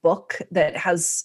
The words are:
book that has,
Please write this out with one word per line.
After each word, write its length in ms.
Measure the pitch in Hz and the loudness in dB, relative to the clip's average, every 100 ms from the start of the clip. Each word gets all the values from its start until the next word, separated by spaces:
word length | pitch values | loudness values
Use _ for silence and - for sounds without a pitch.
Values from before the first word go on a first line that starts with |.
book 360 | 170 180 - - - | 0 0 -4 -12 -4
that 280 | 175 151 - | 0 0 0
has, 460 | 185 175 - - | -2 0 -2 -4